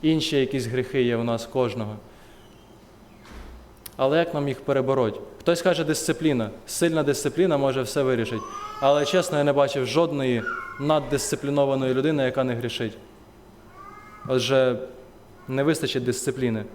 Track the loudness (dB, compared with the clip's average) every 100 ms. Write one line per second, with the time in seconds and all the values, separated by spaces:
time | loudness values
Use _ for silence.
0 | 2 2 2 0 0 0 -2 -2 -2 0
1 | 2 2 0 -2 -2 -2 -2 -2 -6 -8
2 | -14 -20 -20 -20 -20 -20 -20 -20 -20 -20
3 | -20 -20 -20 -18 -16 -18 -20 -20 -18 -2
4 | 2 2 2 -2 -2 -4 -2 0 2 2
5 | 2 -2 -14 -4 0 2 2 0 0 0
6 | -2 0 2 2 -2 -6 -10 0 2 2
7 | 2 0 0 2 2 4 2 0 -2 0
8 | 2 2 0 -4 -8 -12 -12 0 4 4
9 | 4 2 2 2 2 4 2 2 0 2
10 | 2 0 0 0 -2 -8 -10 -6 2 2
11 | 2 -2 -2 -4 0 2 2 2 2 2
12 | 2 2 0 0 -2 -2 -4 -4 -6 -6
13 | -20 -20 -20 -20 -20 -20 -20 -20 -18 -18
14 | -20 -14 -2 0 2 4 4 0 -6 -14
15 | -20 -20 -20 -20 -6 0 2 2 0 -2
16 | -2 -2 -2 0 0 0 -6